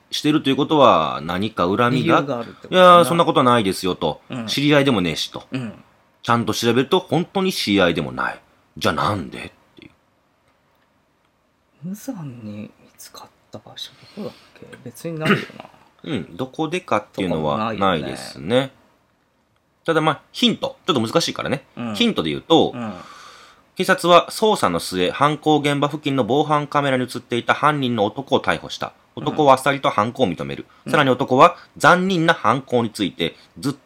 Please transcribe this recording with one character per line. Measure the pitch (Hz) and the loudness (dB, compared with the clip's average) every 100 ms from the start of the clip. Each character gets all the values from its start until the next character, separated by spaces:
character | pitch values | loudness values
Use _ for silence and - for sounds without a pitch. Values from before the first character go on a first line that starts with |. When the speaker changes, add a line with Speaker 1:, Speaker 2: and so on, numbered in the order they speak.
| - | -12
Speaker 1:
し | - | -4
て | 147 | 0
る | 151 | 0
と | 135 | 0
い | |
う | 135 | 0
こ | 143 | 2
と | 156 | 6
は、 | 123 87 73 64 | 6 6 2 -4
何 | 76 92 107 | -6 -4 -4
か | - | -2
恨 | 90 104 | 0 2
み | |
が、 | 120 | 2
Speaker 2:
理 | - 165 | 0 2
由 | 160 | 2
が | 143 123 | 0 -6
あ | |
る | 117 | -8
っ | |
て | |
こ | - - | -14 -2
と | |
だ | 180 | 6
な。 | 180 | 8
Speaker 1:
い | 175 | 8
や | |
ー、 | |
そ | 170 | 6
ん | 170 | 2
な | |
こ | 160 | 2
と | 151 | 4
な | 127 120 | 4 4
い | |
で | 98 | 2
す | 90 | -2
よ | 92 90 | -2 -2
と。 | 80 73 - | -4 -6 -10
Speaker 2:
う | 127 | -10
ん。 | 110 | -6
Speaker 1:
知 | 135 | 0
り | 143 | 2
合 | 147 | 4
い | |
で | 139 | 4
も | 110 | 2
ね | 87 | 0
え | 73 | -4
し | - | -8
と。 | 64 - | -10 -12
Speaker 2:
う | 131 | -10
ん。 | 117 - _ _ _ _ | -10 -14 _ _ _ _
Speaker 1:
ち | - | -2
ゃ | 117 | -2
ん | 107 | 0
と | |
調 | 101 117 | -2 0
べ | 117 | 2
る | 131 | 2
と、 | 185 | -2
本 | - 147 | 0 -4
当 | 175 196 | -2 -2
に | 190 | -4
知 | - - | -2 0
り | 98 | 2
合 | 87 | 4
い | |
で | 85 | 2
も | 69 | -4
な | 64 - | -6 -8
い。 | - _ _ _ - | -8 _ _ _ -4
じ | 104 | -2
ゃ | |
あ | |
な | 78 87 | 0 -2
ん | 101 65 | -4 -8
で | - | -14
っ | - _ _ _ | -16 _ _ _
て | - | -20
い | |
う。 | _ _ _ _ _ _ _ _ _ _ _ _ _ _ _ _ _ _ _ | _ _ _ _ _ _ _ _ _ _ _ _ _ _ _ _ _ _ _
Speaker 2:
無 | 160 | -14
残 | 202 - 214 147 120 | -14 -12 -12 -12 -14
に | 107 | -14
見 | 104 104 _ _ - | -14 -16 _ _ -20
つ | - | -20
か | - | -20
っ | - _ _ | -20 _ _
た | - | -20
場 | - - | -20 -18
所、 | - _ - - | -18 _ -20 -14
ど | |
こ | 170 | -14
だ | |
っ | - _ - | -14 _ -20
け？ | - - | -20 -20
別 | 120 - 165 | -20 -14 -12
に | 160 | -6
な | 156 | -2
い | |
よ | 196 - - | -2 -4 -18
な。 | - _ _ _ | -20 _ _ _
Speaker 1:
う | - | -8
ん、 | 123 76 85 | -8 -8 -10
ど | 127 | -10
こ | - 156 | -6 -6
で | 180 | -6
か | - 110 | -2 -4
っ | - | -4
て | - | -6
い | 92 | -4
う | |
の | 80 | -2
は | 76 | -2
Speaker 2:
と | 71 | -2
か | 113 | -4
も | 104 | -2
な | 98 82 | 0 0
い | |
よ | |
ね。 | |
Speaker 1:
な | 69 | -4
い | |
で | 65 | -10
す | 65 62 | -14 -12
ね。 | 76 123 - _ _ _ _ _ _ _ _ _ _ _ | -2 -2 -2 _ _ _ _ _ _ _ _ _ _ _
た | - | -2
だ | 160 | 0
ま | 156 | 0
あ、 | 143 _ | -2 _
ヒ | - 240 | -2 0
ン | 175 | 0
ト。 | - - | -6 -8
ち | - | -2
ょ | |
っ | 302 | -2
と | |
難 | 113 139 | 0 0
し | - | -2
い | |
か | - | -6
ら | 73 | -6
ね。 | 135 - - | -6 -8 -12
Speaker 2:
う | 120 | -8
ん。 | |
Speaker 1:
ヒ | 107 233 | -2 0
ン | |
ト | 175 | 0
で | 80 | -4
言 | 69 | -4
う | |
と、 | - 160 90 | 2 4 4
Speaker 2:
う | 123 | -2
ん。 | 113 90 - - - - - _ _ - | -10 -12 -18 -20 -20 -20 -20 _ _ -6
Speaker 1:
警 | |
察 | 185 190 170 | -2 0 6
は | 175 - | 4 4
捜 | - 220 202 | -2 0 2
査 | 95 | 0
の | 85 | -2
末、 | - 92 90 | -4 -2 -2
犯 | - 143 151 | 0 0 0
行 | 156 151 | 2 2
現 | 143 143 | 2 0
場 | 143 | -2
付 | 151 | -4
近 | 143 135 | -4 -2
の | |
防 | 107 139 | 0 0
犯 | 151 151 143 | 0 -2 -2
カ | 147 | -2
メ | 143 | 0
ラ | 127 | -2
に | |
映 | 127 123 | -4 -8
っ | |
て | - 120 | -6 -4
い | |
た | 117 | 0
犯 | 120 147 147 | 0 2 0
人 | 123 | -2
の | 117 | 0
男 | 104 139 131 | -2 -4 0
を | 123 | 0
逮 | - 80 | 0 -4
捕 | 73 | -4
し | - | -10
た。 | - _ _ | -10 _ _
Speaker 2:
う | - | -8
ん。 | |
Speaker 1:
男 | 147 - 143 | -6 2 4
は | |
あ | 131 | 4
っ | |
さ | 147 | 2
り | 139 | 0
と | 143 | -2
犯 | - 110 | 0 -2
行 | 120 | 0
を | 110 | -2
認 | 80 | -2
め | 69 67 | -8 -10
る。 | - _ | -14 _
Speaker 2:
う | - | -2
ん。 | |
Speaker 1:
さ | 151 | 2
ら | |
に | 139 | 2
男 | 123 139 131 | 2 2 6
は | 175 - - - | 6 4 -16 0
残 | 147 175 185 | 4 4 2
忍 | 180 165 | 0 0
な | |
犯 | 156 104 117 | 0 0 0
行 | - 123 | 0 -2
に | 117 | -2
つ | - | -4
い | 92 | -6
て | - 82 - _ - | -4 -6 -6 _ -10
ず | 127 | -8
っ | 131 | -8